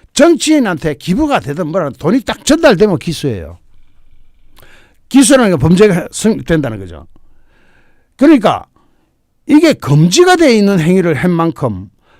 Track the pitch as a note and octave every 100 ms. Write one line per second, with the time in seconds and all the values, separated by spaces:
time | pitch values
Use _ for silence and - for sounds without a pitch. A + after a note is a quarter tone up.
0 | _ - D#4 D#4 - D#4 A3+ E3 D#3 C#3
1 | - F#3 D4+ C4 A#2 D3 D#3+ F#3 D3 A#2
2 | D3+ B3 - A3 - D#4+ E4 F3+ G#3+ E3
3 | - D#3 C#3+ G#2 D2+ E2+ _ - - -
4 | - - - _ - - - - _ _
5 | _ C4 B3+ C4+ A3+ E3 D#3 F3+ G#3+ F3
6 | - - G#3+ G3 B2 D#3+ C3+ G#2+ F#2 E2
7 | - - - - _ _ _ _ _ _
8 | _ - D4 C#4+ G3 G#2 - _ _ _
9 | _ _ _ _ - D4 D#4+ - C3 C#3+
10 | E3+ F#3 F4+ F4+ D#4 A3+ G3+ G3 D#3 F#3
11 | E3+ C#3+ F3+ E3+ E3 - C3 F#2 G2 _
12 | _ _